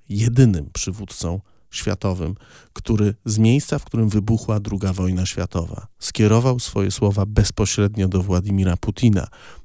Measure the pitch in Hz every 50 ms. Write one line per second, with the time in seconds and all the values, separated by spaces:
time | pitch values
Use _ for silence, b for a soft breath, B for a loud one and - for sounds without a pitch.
0 | _ - 101 104 113 117 117 123 131 117 95 82 69 - - - - 98 92 107
1 | 104 - - - - 85 87 101 - _ _ _ _ _ - - - 104 101 -
2 | - 101 92 90 82 80 104 B B B B B B B B - - - 117 104
3 | 104 104 - - _ 113 104 107 110 113 123 143 - - 151 143 - - - 117
4 | 110 104 98 107 98 110 113 107 - - 107 104 101 - 101 95 - 95 90 95
5 | 92 92 92 90 92 - - - 90 - - 90 82 - - - - - - _
6 | - - - - 107 - 110 117 120 135 127 123 - - - 101 98 98 98 -
7 | 107 101 98 104 98 107 107 113 104 - - - 107 - - - 101 101 107 -
8 | 95 92 92 95 90 98 92 90 92 101 98 98 95 92 87 87 - 110 101 -
9 | 123 117 104 92 - - B B B B B B B